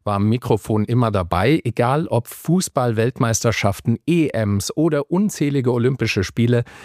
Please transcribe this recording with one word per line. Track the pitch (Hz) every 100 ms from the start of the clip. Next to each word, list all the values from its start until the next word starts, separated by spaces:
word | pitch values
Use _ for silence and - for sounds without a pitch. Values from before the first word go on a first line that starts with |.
war | -
am | 101 104
Mikrofon | 117 - 110 - 107
immer | 104 123 117
dabei. | 101 85 85 110 160
Egal | 120 - 117 143 180
ob | 117 -
Fußball-Weltmeisterschaften, | - - 180 - - 123 117 135 - 120 113 117 104 104 95 - 113
E | - 175 151
Ms | 110 104 101 -
oder | - 165 147 -
unzählige | 175 208 - 143 139 123
Olympische | 123 120 131 117 107
Spiele. | 95 - 117 123 120 -